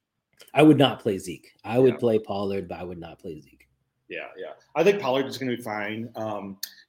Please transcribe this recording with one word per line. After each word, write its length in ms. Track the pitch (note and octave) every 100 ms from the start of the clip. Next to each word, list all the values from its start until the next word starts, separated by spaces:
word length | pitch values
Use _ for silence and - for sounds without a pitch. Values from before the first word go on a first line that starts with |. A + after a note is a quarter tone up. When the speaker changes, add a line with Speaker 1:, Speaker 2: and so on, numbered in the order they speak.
| _ _ _ _ _
Speaker 1:
I 100 | C#3+
would 160 | D#3 C#3
not 220 | C3 G#2+
play 180 | A#2 F#2+
Zeke. 320 | F2+ D2+ _ _
I 140 | G#2 A#2+
would 140 | C3
Speaker 2:
Yeah. 40 | -
Speaker 1:
play 200 | A#2+ A2
Pollard, 480 | - G2 G2+ G2 F2+
but 100 | F2
I 60 |
would 140 | F2+ F2
not 200 | E2 -
play 220 | F#2+ D2+
Zeke. 280 | C#2+ _ _ _ _ _ -
Speaker 2:
Yeah, 200 | E2+ C#2 -
yeah. 160 | E2+ - _ D3
I 80 |
think 160 | F3+ G3+
Pollard 260 | C3 C3 C3+
is 100 | -
gonna 180 | C3 A#2
be 60 |
fine. 480 | A#2+ G#2+ G#2 A2 A2+
Um, 440 | A2+ A2 G#2 G2 G2 - -